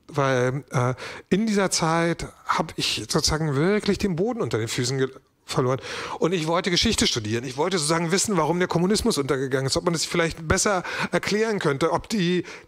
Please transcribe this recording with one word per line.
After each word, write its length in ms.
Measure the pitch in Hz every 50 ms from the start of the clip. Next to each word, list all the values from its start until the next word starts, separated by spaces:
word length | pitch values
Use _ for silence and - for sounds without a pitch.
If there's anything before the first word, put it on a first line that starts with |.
| _
Weil, 560 | - - 143 139 135 135 123 123 127 127 147 - -
äh, 240 | - 139 123 127 127 - - - - - - _
in 180 | 180 190 226
dieser 240 | 226 208 202 196 175
Zeit 560 | - - 175 160 165 165 170 170 165 - - - - - -
hab 260 | - - - 170 160 -
ich 280 | - - - - - 107 -
sozusagen 460 | - 160 - - 165 151 160 156 135
wirklich 420 | 135 156 190 208 208 - 202 190
den 180 | - - 202 175
Boden 260 | 151 190 233 247 233
unter 180 | 185 120 - 110
den 80 | 113
Füßen 320 | 113 - - 123 123 135 135
ge-, 120 | 131 131 - - _ _ _ _ _
verloren. 360 | - - - 131 123 131 131 - - - - - - - -
Und 140 | - 165 190
ich 120 | 175 151
wollte 240 | 160 170 180 180 190
Geschichte 380 | 175 165 - 226 - - -
studieren. 360 | - - 123 107 104 110 117 123
Ich 120 | 139 123
wollte 220 | 135 156 190 185 175
sozusagen 320 | 147 147 165 165 175 165
wissen, 260 | 180 190 - - 202
warum 220 | 165 156 143 170 180
der 80 | 180
Kommunismus 500 | 175 - 165 175 185 220 190 - 233 190
untergegangen 480 | 139 139 131 147 127 139 131 135 131 131
ist, 100 | 131 -
ob 100 | 170 170
man 80 | 180 170
das 120 | 151 -
vielleicht 420 | - - 175 165 160 - - 165
besser 360 | 151 180 185 - 214 196 180 - - - - 185 -
erklären 460 | - 170 - - 196 214 220 226 214
könnte, 340 | 180 - 156 139 135 165 160
ob 180 | 170 143 - -
die, 360 | 233 214 170 175 180 180 - - - - -